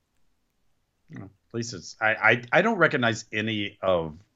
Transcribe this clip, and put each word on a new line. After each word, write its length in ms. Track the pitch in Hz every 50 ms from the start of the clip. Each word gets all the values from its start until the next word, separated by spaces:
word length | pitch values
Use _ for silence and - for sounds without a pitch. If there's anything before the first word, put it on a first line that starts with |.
| _ _ _ _ _ _ _ _ _ _ _ _ _ _ _ _ _ _ _ _ _ - 156
At 60 | - 101 95 - _ _ _ - 117
least 120 | 117 117 107
it's, 220 | 85 - - - -
I, 140 | 113 110 110
I, 280 | - 101 110 120 120 120 - -
I 100 | 156 185
don't 140 | 233 233
recognize 480 | 185 160 147 156 135 123 117 113 113 - _ -
any 460 | 107 107 113 110 104 101 101 101 -
of 340 | - 95 92 85 80 80 78 87 - _ _